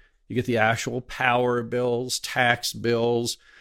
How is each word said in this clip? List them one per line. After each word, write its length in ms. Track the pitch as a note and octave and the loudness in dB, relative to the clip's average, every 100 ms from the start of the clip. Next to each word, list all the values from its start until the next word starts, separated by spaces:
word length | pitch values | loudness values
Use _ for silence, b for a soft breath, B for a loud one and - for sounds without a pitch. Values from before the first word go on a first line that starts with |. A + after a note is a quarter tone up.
| _ _ - | _ _ -6
You 80 | |
get 120 | A#2+ B2 | -4 0
the 120 | A2+ | 2
actual 440 | A2 A2+ B2+ B2 | 2 2 -2 -8
power 600 | - - C3 B2 B2 A#2+ | -8 -2 2 2 2 0
bills, 560 | A#2 B2 B2 A#2+ B2+ - | -2 -2 0 -2 -4 -6
tax 520 | - C3 B2 A#2+ - | -4 2 2 2 -2
bills, 640 | A2 A2+ A#2 A#2 A#2+ A#2+ - b b | -4 0 0 2 0 -2 -6 b b